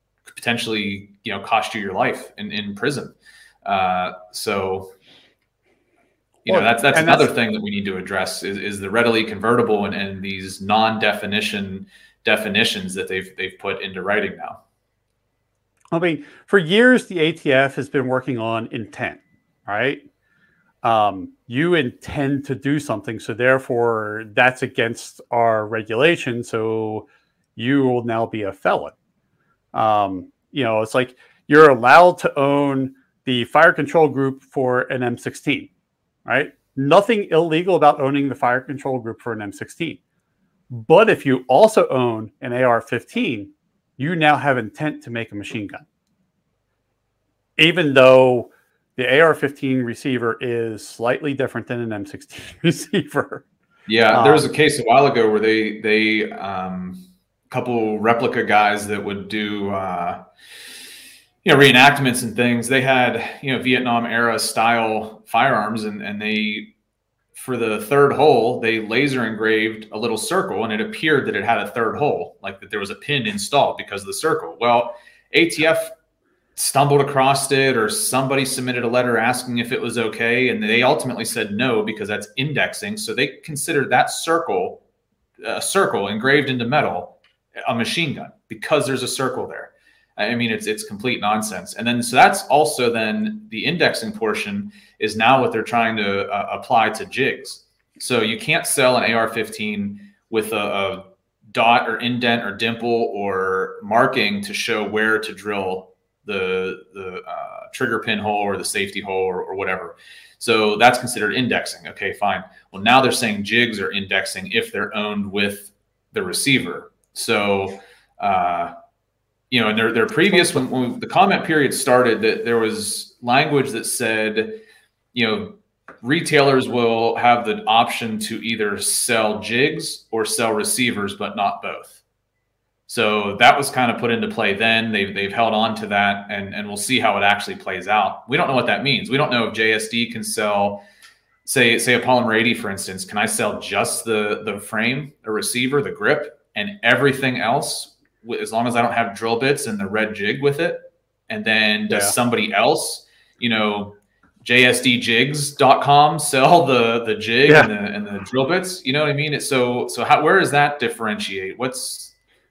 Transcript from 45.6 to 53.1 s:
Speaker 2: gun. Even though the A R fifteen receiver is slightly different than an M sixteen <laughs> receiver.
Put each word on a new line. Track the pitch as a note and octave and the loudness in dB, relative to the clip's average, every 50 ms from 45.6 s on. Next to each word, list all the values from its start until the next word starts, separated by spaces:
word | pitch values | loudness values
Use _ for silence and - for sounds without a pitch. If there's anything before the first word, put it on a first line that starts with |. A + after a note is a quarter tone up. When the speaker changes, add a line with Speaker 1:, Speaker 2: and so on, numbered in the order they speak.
| G#2 | -8
Speaker 2:
gun. | F#2 F2+ - - _ _ _ _ _ _ _ _ _ _ _ _ _ _ _ _ _ _ _ _ _ _ _ _ _ _ _ _ _ _ _ _ _ _ - | -8 -12 -16 -20 _ _ _ _ _ _ _ _ _ _ _ _ _ _ _ _ _ _ _ _ _ _ _ _ _ _ _ _ _ _ _ _ _ _ 4
Even | D#3 E3 E3+ F#3 E3 D3 | 4 4 4 2 2 4
though | C3+ C#3 C3 C3 C3 B2+ C3 B2+ B2+ A#2+ A2+ - _ _ _ _ _ _ _ _ _ | 8 10 10 12 12 10 8 8 4 2 -2 -6 _ _ _ _ _ _ _ _ _
the | - B2 B2 | -4 0 2
A | C3 C#3+ | 6 6
R | E3 D#3+ D3+ | 6 6 4
fifteen | D3 D#3 C3 - - - C3+ C3 C3 | 2 -2 -4 -4 -4 -2 -2 0 0
receiver | B2 A#2 A2+ - - D3 B2+ A#2+ A#2 A#2 - - | -2 -4 -6 -6 -4 -2 -2 0 -2 -2 -4 -4
is | - B2 A#2+ A#2 A#2 A2+ A2 G2+ - | -4 -4 -4 -2 -4 -4 -6 -10 -12
slightly | - - - A2+ A#2+ C3+ - D#3 D3 C3+ | -18 -10 -4 -2 -2 -2 0 -2 -6 -4
different | A#2+ C3 B2 - A#2+ A2 | -2 -4 -4 -4 -8 -8
than | - B2 A#2+ | -6 -8 -6
an | A#2 A2+ | -6 -6
M | A2 G2+ G2+ | -6 -8 -10
sixteen | - - - - _ - - - - | -12 -14 -18 -20 _ -20 -20 -20 -20
<laughs> | - - | -18 -2
receiver. | - E3+ - - - - - G3 D3 - | 0 0 0 0 -6 -4 -4 -4 -4 -2